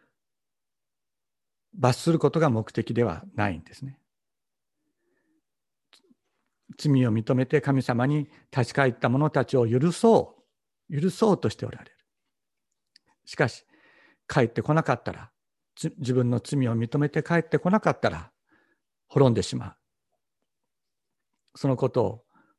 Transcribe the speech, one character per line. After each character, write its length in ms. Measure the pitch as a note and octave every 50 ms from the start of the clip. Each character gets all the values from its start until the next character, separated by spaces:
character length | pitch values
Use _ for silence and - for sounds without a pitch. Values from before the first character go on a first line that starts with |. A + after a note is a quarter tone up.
| _ _ _ _ _ _ _ _ _ _ _ _ _ _ _ _ _ _ _ _ _ _ _ _ _ _ _ _ _ _ _ _ _ _ -
罰 260 | G3 B2 B2 B2+ -
す 120 | - E3
る 60 | E3 D#3+
こ 120 | - C#3+
と 80 | - E3
が 120 | D#3+ D3
目 200 | A#2 A2 G#2+ -
的 220 | - - A2+ - A#2+
で 80 | A2+
は 220 | A#2+ G#2 E2 E2 - - -
な 160 | - G#2 G2+
い 80 | F2 D#2+
ん 60 | -
で 80 | -
す 100 | - -
ね。 160 | C3+ C3+ C3 _ _ _ _ _ _ _ _ _ _ _ _ _ _ _ _ _ _ _ _ _ _ _ _ _ _ D#4+ D#4 D#4+ _ _ _ _ _ _ _ _ _ _ _ _ _ E4+ _ _ _ _ _ _ _ _ _ _ _ - C#3
罪 300 | - - D3+ C#3 C3 B2+
を 60 | A#2+
認 220 | G#2+ A2+ A2 - C3+
め 120 | B2+ C3
て 140 | C3 - D3
神 220 | - C#3 C#3 C3+
様 240 | B2 - A#2+ A#2 B2
に 220 | C#3 D3 D3+ C#3 - - - _ _
立 200 | - C3+ A#2+ -
ち 20 |
返 180 | - - C#3 C3
っ 20 | B2
た 140 | - - B2
者 220 | A#2+ C3+ D3+ D3+
た 140 | - D3 A#2+
ち 120 | - -
を 120 | B2+ A#2+ A2
許 220 | A#2 B2 C#3+ F3
そ 440 | E3 - - A3+ A3 - - - - _ _ _ _ _ _ _ _ _ _ _
う、 100 | E3+ C#3+
許 100 | D#3 F#3+
そ 220 | - - A3+ A3
う 80 | F3+ -
と 80 | - A2
し 80 | -
て 80 | - -
お 60 | A2
ら 80 | A2 -
れ 60 | -
る。 40 | - _ _ _ _ _ _ _ _ _ _ _ _ _ _ _ _ _ _ _ _ _ _ _ _ _ _ _
し 120 | - -
か 120 | - D3+ A#2
し、 160 | - - - _ _ _ _ _ _ _ _ _ _ _ _ -
帰 140 | - D3
っ 60 | B2 A2+
て 120 | - A#2
こ 140 | - - D3+
な 80 | D#3+
か 120 | D3+ - B2+
っ 80 | -
た 100 | - F2+
ら、 180 | F#2 - - - _ _ _ _ _ _ _ _ _
つ-、 180 | - - D#3+ - -
自 140 | C3 A#2+
分 180 | B2+ B2+ B2 A#2+
の 100 | B2 A#2
罪 260 | - - D3+ C#3+ C3 A#2
を 80 | A#2
認 220 | A2+ A#2 A#2 - D3
め 100 | D3 D3
て 140 | - D#3+
帰 140 | D3+ - E3+
っ 60 | E3+
て 160 | D#3+ - - C#3+
こ 120 | - F3+
な 100 | G3+ A3
か 120 | - E3+
っ 80 | C3 -
た 100 | - G#2+
ら、 200 | E2+ D#2+ D#2+ - _ _ _ _ _ _ _ _ _ _ _ _ _ _ _ _
滅 220 | - C#3 C#3 B2+
ん 40 | A#2
で 80 | -
し 140 | - - -
ま 120 | B2 G#2+ F#2+
う。 80 | - _ _ _ _ _ _ _ _ _ _ _ _ _ _ _ _ _ _ _ _ _ _ _ _ _ _ _ _ _ _ _ _ _ _ _ _
そ 140 | - - C#3
の 80 | C3
こ 140 | A#2+ C#3 B2+
と 140 | - C3 A2
を 200 | G2 A2 A2 _ _ _ _ _ _ _